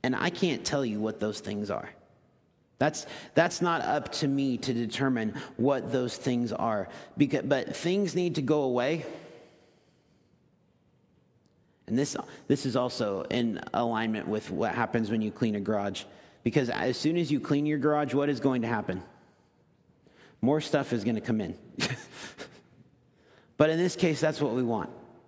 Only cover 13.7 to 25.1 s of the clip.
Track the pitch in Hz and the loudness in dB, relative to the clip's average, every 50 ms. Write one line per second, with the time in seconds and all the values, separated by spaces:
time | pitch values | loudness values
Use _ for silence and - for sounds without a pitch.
13.7 | - - 120 117 117 110 113 113 110 107 - - 107 107 - - 92 76 104 107 | 0 0 0 2 0 0 0 0 -2 -2 -2 -2 -4 -4 -4 -4 -2 -2 -2 0
14.7 | - 123 117 110 - 117 110 101 113 110 107 107 104 - 123 113 104 104 98 101 | 0 0 -2 0 0 -2 0 0 0 0 0 -2 -2 -2 -2 0 0 -2 -2 -2
15.7 | 110 101 101 101 95 - - - - - - - - - _ 120 107 151 131 117 | -2 0 -2 -2 -4 -6 -10 -14 -20 -20 -20 -20 -20 -4 _ 2 2 2 2 2
16.7 | - - 87 127 123 - - 156 165 175 170 131 147 135 - - 147 143 147 151 | -2 0 0 0 0 2 0 2 2 2 2 2 0 -2 2 2 2 2 2 2
17.7 | 151 147 127 151 151 147 147 131 120 139 143 143 143 117 104 135 131 123 113 117 | 0 2 2 4 4 4 2 2 2 2 2 2 0 2 2 2 2 2 0 0
18.7 | 117 107 101 - 92 95 - - - - - - _ _ _ _ _ _ _ _ | 0 0 0 -2 -6 -6 -8 -12 -20 -20 -20 -20 _ _ _ _ _ _ _ _
19.7 | _ _ _ _ _ _ _ - _ - - - - _ - 123 147 156 151 - | _ _ _ _ _ _ _ -20 _ -20 -20 -20 -8 _ 2 2 2 2 2 0
20.7 | - 143 139 - 123 113 98 120 113 107 - - 113 110 101 85 - - - - | 0 0 0 0 -2 0 0 0 -2 0 0 0 0 0 0 -4 -6 -10 -14 -14
21.7 | - - - - 127 - - - - - - - - - - - - - _ - | -6 -4 -2 -2 -4 -6 -8 -16 -16 -16 -16 -16 -14 -16 -16 -18 -18 -20 _ -20
22.7 | - - - _ _ _ _ _ _ _ _ - - - - _ _ - 151 156 | -20 -20 -20 _ _ _ _ _ _ _ _ -20 -20 -20 -20 _ _ 2 4 4
23.7 | 160 165 180 180 - - 185 165 151 135 165 151 - - 147 131 110 127 127 117 | 4 2 2 0 2 2 2 2 2 2 2 0 2 2 0 0 2 0 2 2
24.7 | 117 104 80 - - - - - | 0 0 -2 -4 -8 -16 -20 -20